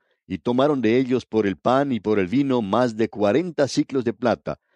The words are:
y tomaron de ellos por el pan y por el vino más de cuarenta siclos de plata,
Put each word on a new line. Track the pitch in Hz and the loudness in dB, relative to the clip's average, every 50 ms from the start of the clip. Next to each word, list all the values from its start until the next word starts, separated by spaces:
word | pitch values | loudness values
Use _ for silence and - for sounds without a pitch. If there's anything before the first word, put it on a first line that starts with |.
| _ _ _ _ _ - | _ _ _ _ _ -10
y | 92 85 | -10 -6
tomaron | - 123 123 127 135 151 151 135 | -4 -2 2 2 2 2 2 2
de | 113 107 117 127 | 2 2 2 2
ellos | 135 123 127 120 - | 2 0 -2 -2 -2
por | - - 110 104 98 | -2 -2 0 0 0
el | 95 | -2
pan | - _ 120 127 135 143 143 127 | -2 _ 0 2 2 2 0 -2
y | 107 | -4
por | 90 104 107 104 | -2 0 0 0
el | 95 87 | 0 0
vino | 107 139 139 135 127 123 | 0 0 0 0 0 0
más | 110 95 101 117 127 123 110 107 | 0 0 2 2 2 0 0 -2
de | 113 104 | -4 -4
cuarenta | - 104 104 101 104 147 180 180 147 - 143 127 | -2 -2 0 2 2 0 0 -2 -2 -2 -2 0
siclos | - 147 151 - 135 135 113 | 0 -2 -4 -2 -4 -4 -4
de | 117 107 | -4 -6
plata, | - 120 117 98 78 _ - 73 - _ _ _ | -2 -2 -2 -2 -2 _ -10 -12 -12 _ _ _